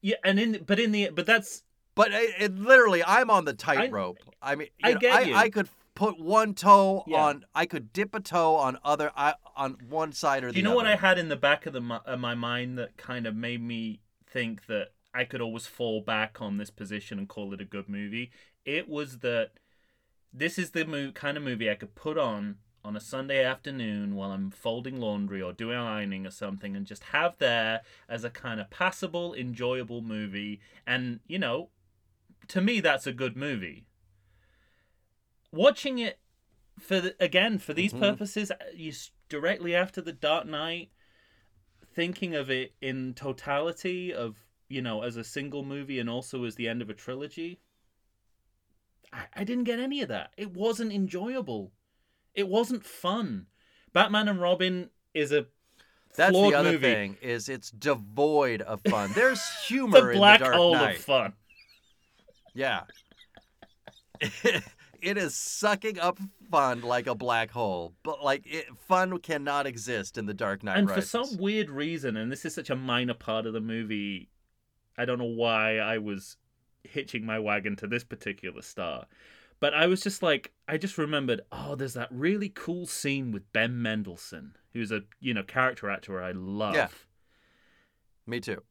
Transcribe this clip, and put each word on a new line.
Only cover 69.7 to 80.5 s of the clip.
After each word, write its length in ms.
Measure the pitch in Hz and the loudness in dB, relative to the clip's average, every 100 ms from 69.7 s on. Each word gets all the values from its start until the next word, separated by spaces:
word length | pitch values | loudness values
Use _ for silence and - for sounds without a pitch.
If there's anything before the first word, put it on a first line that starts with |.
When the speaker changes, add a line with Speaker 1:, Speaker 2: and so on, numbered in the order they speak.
| 117 107 117 98 - | -6 -4 -4 -4 -8
Speaker 2:
in 80 | 104 | -6
The 80 | |
Dark 300 | 98 110 98 | -4 -4 -4
Knight 120 | 104 92 | -2 0
Speaker 1:
And 120 | 101 | 2
for 80 | 98 | 0
Speaker 2:
Rises. 120 | 190 | -2
Speaker 1:
some 260 | 233 262 202 | -4 -6 -4
weird 340 | 196 214 175 | -2 -2 -2
reason, 460 | 139 151 165 135 110 | -4 -6 -4 -4 -4
and 160 | 110 | -6
this 120 | 135 | -6
is 80 | 165 | -8
such 160 | - 139 | -10 -6
a 60 | |
minor 400 | 127 131 120 123 | -6 -2 -2 -2
part 320 | 117 - 110 110 | -4 -4 -4 -2
of 60 | |
the 80 | 110 | -6
movie, 680 | 110 113 110 107 101 95 - _ _ _ _ _ _ - | -4 -6 -4 -4 -4 -8 -12 _ _ _ _ _ _ -6
I 80 | |
don't 160 | 120 123 | -4 -2
know 40 | |
why 540 | 120 113 117 113 110 110 | -4 0 2 2 2 0
I 200 | 107 113 | 0 -2
was 380 | 104 98 - - _ _ _ _ | -4 -8 -8 -20 _ _ _ _
hitching 420 | - 151 135 120 | -10 -8 -6 -8
my 140 | 110 110 | -6 -4
wagon 380 | 107 104 101 101 | -2 -2 -2 -6
to 100 | 104 | -4
this 160 | 117 | -6
particular 580 | 120 113 - 98 92 - | -6 -10 -10 -8 -10 -12
star. 460 | - - 87 67 - _ - - _ _ | -14 -8 -8 -8 -12 _ -20 -20 _ _
But 120 | 143 | 0
I 140 | 151 170 | 4 4
was 140 | 185 | 4
just 200 | 208 190 | -2 0
like, 300 | 175 143 - | 2 2 -2